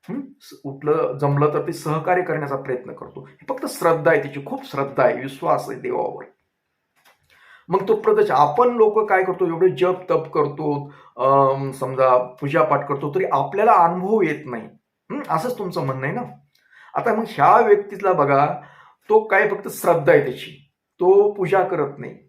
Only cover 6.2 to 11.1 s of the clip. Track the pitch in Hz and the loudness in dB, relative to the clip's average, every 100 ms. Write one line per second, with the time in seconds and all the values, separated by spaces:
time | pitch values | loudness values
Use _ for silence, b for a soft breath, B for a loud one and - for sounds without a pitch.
6.2 | - _ _ _ _ _ _ _ _ _ | -18 _ _ _ _ _ _ _ _ _
7.2 | _ b b b - 190 190 214 220 214 | _ b b b -4 -2 0 2 2 4
8.2 | - 135 147 - 247 240 214 214 214 190 | 4 4 4 4 2 4 2 4 2 2
9.2 | 185 175 180 165 185 143 180 185 - 160 | 0 -2 -2 2 2 2 0 0 -2 -4
10.2 | 160 160 143 143 151 143 143 B B | -2 -2 -2 -2 -4 -4 -8 B B